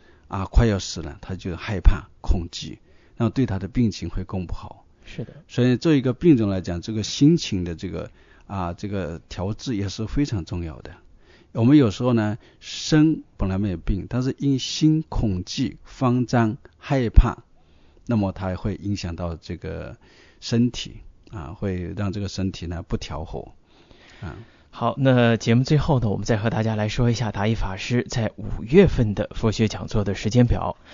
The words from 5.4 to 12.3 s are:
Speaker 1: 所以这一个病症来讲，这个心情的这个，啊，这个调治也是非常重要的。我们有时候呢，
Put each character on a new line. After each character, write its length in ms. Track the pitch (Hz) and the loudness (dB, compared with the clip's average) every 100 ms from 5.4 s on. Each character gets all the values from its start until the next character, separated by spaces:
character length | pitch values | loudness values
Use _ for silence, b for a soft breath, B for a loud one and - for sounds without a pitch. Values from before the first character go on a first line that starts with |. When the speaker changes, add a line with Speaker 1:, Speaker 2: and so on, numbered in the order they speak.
| - | -6
Speaker 1:
所 180 | - 123 | 0 2
以 120 | 120 | 2
这 180 | 170 143 | 4 4
一 40 | |
个 120 | 127 | 2
病 220 | 120 175 127 | 4 6 6
症 140 | 104 | 4
来 120 | 95 | -2
讲， 200 | 90 85 | -4 -6
这 120 | 117 | -6
个 100 | 107 | -6
心 340 | 101 - 143 170 | -6 4 6 6
情 260 | - 95 | 0 -4
的 120 | 87 80 | -4 -6
这 140 | 92 | -8
个， 200 | 85 - b b b - | -8 -10 b b b -10
啊， 260 | 98 87 | -6 -6
这 140 | 90 101 | -6 -8
个 340 | 98 76 82 - | -6 -6 -8 -10
调 240 | - 95 | -6 -6
治 220 | 110 139 101 | -6 -6 -4
也 120 | 98 | -4
是 200 | - 110 | -6 -4
非 180 | 143 143 | -2 -2
常 200 | 98 78 | -2 -4
重 180 | 87 | -6
要 160 | 85 64 | -8 -10
的。 140 | - - - b b b b | -16 -20 -20 b b b b
我 120 | - | 2
们 140 | 117 151 | 6 8
有 140 | 117 | 6
时 100 | - | 2
候 80 | 123 | 2
呢， 280 | 117 107 | 2 2